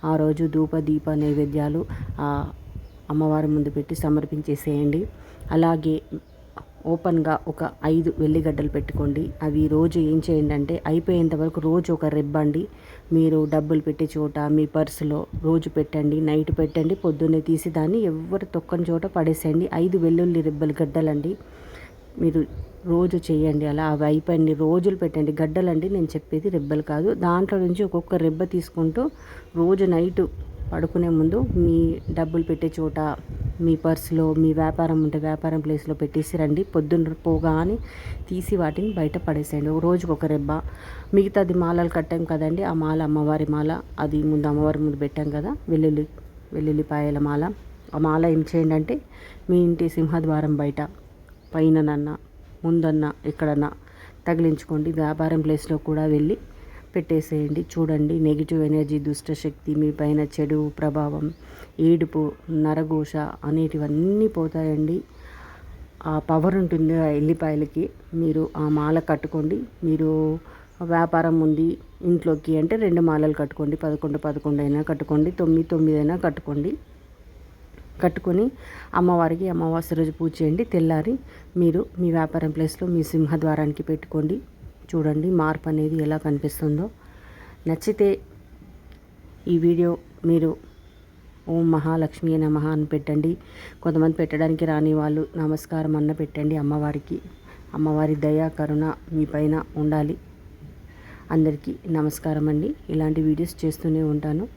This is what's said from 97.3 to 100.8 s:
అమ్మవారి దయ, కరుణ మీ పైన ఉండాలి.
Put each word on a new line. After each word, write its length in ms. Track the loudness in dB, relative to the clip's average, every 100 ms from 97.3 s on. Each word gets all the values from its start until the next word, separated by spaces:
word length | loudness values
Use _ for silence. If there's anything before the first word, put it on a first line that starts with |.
| -20 -20 -20 -12
అమ్మవారి 400 | -2 0 2 2
దయ, 360 | 2 2 2 0 -2
కరుణ 340 | -2 0 0 -4 -6
మీ 120 | -2
పైన 380 | -2 0 0 0 -2 -4
ఉండాలి. 420 | 0 0 0 -4 -10 -20 -20 -20 -20 -20